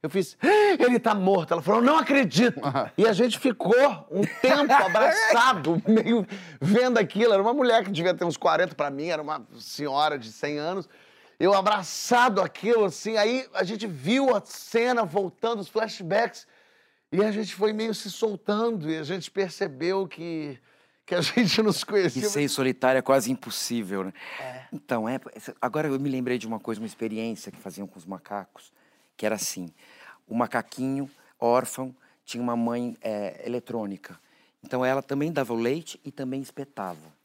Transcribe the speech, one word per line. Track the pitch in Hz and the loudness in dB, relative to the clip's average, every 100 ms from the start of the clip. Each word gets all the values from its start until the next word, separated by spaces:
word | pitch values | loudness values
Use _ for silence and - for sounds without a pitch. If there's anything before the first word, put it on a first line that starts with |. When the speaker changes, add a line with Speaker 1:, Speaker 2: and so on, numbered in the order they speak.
Speaker 1:
Eu | 160 | -2
fiz, | 185 180 - | -2 -2 0
"Ah, | 285 415 415 339 | 4 6 6 6
ele | 247 240 | 4 4
tá | 226 | 2
morto." | 208 185 196 160 | 2 4 2 2
Ela | 170 | -2
falou, | 151 214 | 2 4
"Não | 240 311 | 6 4
acredito." | - 277 226 156 240 - | 4 2 4 4 4 2
Speaker 2:
<laughs> | 135 135 113 - | -4 -2 -4 2
Speaker 1:
E | 220 | 4
a | |
gente | 190 247 220 | 4 2 2
ficou | 262 220 175 240 269 180 - | -2 0 2 6 4 2 -6
um | 175 202 - | -2 -2 2
tempo | 262 294 285 | 4 4 6
abraçado, | 277 190 208 254 370 440 233 254 208 147 170 | 4 4 4 4 4 4 6 4 4 0 0
<laughs> | - | 4
meio | 220 220 233 185 196 - 147 | 2 4 0 0 -10 -16 -6
vendo | 147 226 254 226 | 2 4 4 2
aquilo. | 202 190 233 | 0 2 4
Era | 196 | 4
uma | 208 | 4
mulher | 277 247 226 | 2 4 4
que | 190 | 2
devia | 165 175 165 | 0 0 0
ter | 175 | -2
uns | 156 | 0
quarenta | 175 160 180 | 2 2 0
pra | - 143 | -2 -6
mim, | 139 160 | -4 -6
era | 156 | -6
uma | 147 147 110 113 | -6 -10 -12 -20
senhora | 110 - 147 135 151 147 | -16 -8 -4 0 0 0
de | 110 | -8
cem | 107 147 147 | -8 -6 -4
anos. | 156 190 - - - _ _ _ | -4 -6 -10 -18 -20 _ _ _
Eu | 175 | 2
abraçado | 196 196 208 175 - - 240 247 190 | 4 2 0 -4 -10 0 4 4 2
aquilo, | 180 - 196 233 202 | -2 -4 0 2 2
assim, | - 208 220 | -2 -4 0
aí | 214 254 254 | 0 0 -4
a | 190 | -4
gente | 185 220 214 | -4 -4 -8
viu | 151 139 254 269 220 | -6 0 2 2 0
a | |
cena | - - - 233 240 240 196 | -2 -18 -4 0 2 0 0
voltando, | 180 190 _ 226 226 | -2 -4 _ -4 -4
os | 185 | -4
flashbacks, | 220 220 - 175 196 233 - - _ _ _ _ _ _ | -4 -4 -6 -2 0 0 -6 -20 _ _ _ _ _ _
e | 170 | 0
a | 214 | 0
gente | 208 208 - | 0 -6 -2
foi | 214 | -2
meio | 214 226 | 0 -4
se | 214 202 | -6 -10
soltando, | - 220 196 - 208 233 220 151 | -4 -4 -4 -2 0 0 -2 -4
e | 160 | -6
a | |
gente | 147 185 151 | -4 -8 -6
percebeu | - 190 - 196 131 165 190 190 | -4 -4 -2 -6 -4 -2 -2 -4
que, | - 170 160 147 127 _ _ _ _ - | -8 -8 -8 -8 -12 _ _ _ _ -4
que | 180 | -2
a | |
<laughs> | |
gente | 156 - 214 - | 0 2 2 2
nos | 220 - | 2 0
conhecia. | - 202 175 127 | 0 0 2 0
Speaker 3:
E | 208 | -2
ser | 170 147 | -2 -2
solitário | - 131 - 127 131 | 0 -2 0 2 2
é | |
quase | 123 135 113 | 4 2 2
impossível, | 131 - - - 120 95 98 95 | -6 -6 -8 -4 -4 -4 -4 -6
né? | - - - | -10 -16 -14
Speaker 1:
É. | 127 127 131 | -12 -14 -14
Speaker 3:
Então, | - - 120 110 | -14 -4 -4 -2
é, | 131 - 110 - - | -6 -10 -18 -18 -6
agora | 123 151 156 | -4 -2 -2
eu | 135 | -2
me | 143 | -2
lembrei | 131 123 123 | -4 -4 -4
de | 113 | -4
uma | 113 | -8
coisa, | - 107 | -8 -8
uma | 110 | -10
experiência | - 113 110 113 107 - | -8 -8 -6 -6 -8 -12
que | - | -16
faziam | 98 92 98 | -16 -14 -14
com | 98 | -16
os | 82 | -14
macacos, | 95 - 104 92 - - _ _ _ _ - | -14 -10 -12 -12 -20 -20 _ _ _ _ -6
que | 107 | -4
era | 107 | -4
assim: | - - 87 _ _ - - - _ | -6 -8 -12 _ _ -20 -20 -20 _
o | 113 | -4
macaquinho | 120 123 - - 131 139 135 _ _ _ | -2 -2 -6 -8 -6 -6 -8 _ _ _
órfão | 120 123 123 - 131 127 _ _ - | 2 2 0 -8 -12 -14 _ _ -12
tinha | 120 | -6
uma | 123 120 | -4 -2
mãe, | 117 120 123 117 | -2 -2 -6 -8
é, | 113 104 101 - - | -8 -6 -8 -8 -8
eletrônica. | 120 - 117 104 98 - 85 _ _ _ _ | -8 -8 -8 -8 -10 -14 -20 _ _ _ _
Então | - 127 | -8 -2
ela | 127 135 | 0 0
também | 131 139 151 | -2 -4 -2
dava | 147 123 | -4 -4
o | 117 | -2
leite | 117 151 165 - | -2 -2 -8 -16
e | - | -16
também | - 131 135 | -12 -8 -8
espetava. | 131 - 139 - 95 82 80 _ | -10 -12 -14 -10 -10 -10 -18 _